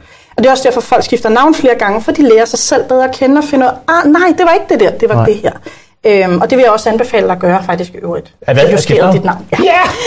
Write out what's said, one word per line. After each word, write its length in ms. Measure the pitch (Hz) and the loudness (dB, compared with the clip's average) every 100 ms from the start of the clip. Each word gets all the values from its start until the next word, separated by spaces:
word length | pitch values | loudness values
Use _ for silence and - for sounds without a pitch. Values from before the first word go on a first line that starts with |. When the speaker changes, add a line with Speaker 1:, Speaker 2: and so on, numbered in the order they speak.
| - - _ - | -6 -20 _ -2
Speaker 1:
Og 60 | |
det 20 | 254 | 0
er 60 | |
også 120 | 262 240 | 2 0
derfor, 160 | - | -2
folk 220 | - 233 | -2 -2
skifter 260 | - 233 220 | 0 -2 0
navn 240 | 233 302 311 | 2 2 2
flere 200 | 262 233 | 2 0
gange, 260 | 208 220 | -2 -4
for 100 | 269 | -4
de 100 | 311 | 0
lærer 240 | 269 220 226 | 4 4 2
sig 140 | - | -2
selv 240 | - 262 | -2 -2
bedre 200 | - 254 | 0 0
at 120 | 254 - | 0 -2
kende 240 | 262 294 | 0 0
og 40 | |
finder 240 | 294 269 254 | 0 0 0
ud 40 | - - | -2 -2
af, 60 | 339 302 | 0 2
"Ah, 60 | |
nej, 100 | 320 359 311 | 2 2 2
det 80 | 349 | 2
var 60 | |
ikke 120 | 370 - | 0 0
det 100 | 311 | 0
der, 120 | 196 | 0
det 180 | - 226 | 0 0
var 60 | 208 | 2
Speaker 2:
Nej. 100 | 220 | 0
Speaker 1:
det 100 | 208 | 0
her." 160 | - - - - _ _ 220 | -4 -8 -20 -20 _ _ 0
Øhm, 360 | 202 185 175 | 2 2 0
og 80 | 226 | 0
det 80 | 262 | 2
vil 60 | |
jeg 80 | 247 | 4
også 180 | 214 220 | 2 0
anbefale 340 | 226 233 220 190 | -2 -2 -2 -2
dig 40 | |
at 60 | 180 | 0
gøre, 240 | 180 190 | 0 0
faktisk, 300 | 185 175 180 | -2 -6 -6
i 40 | - | -10
øvrigt. 360 | 175 170 - _ - | -10 -10 -12 _ -2
Speaker 2:
Ja, 60 | |
hvad? 100 | 131 | 2
Speaker 1:
At 60 | 156 | 2
du 40 | 202 | 2
Speaker 2:
At 80 | |
skifte 100 | - | 0
Speaker 1:
skifter 100 | - 180 | 2 2
Speaker 2:
navn? 100 | 180 | 2
Speaker 1:
dit 80 | 185 | -2
navn. 200 | - - | -6 -6
Ja. 60 | - | -2
Speaker 2:
Ja! 180 | 359 349 349 - | 0 0 0 -2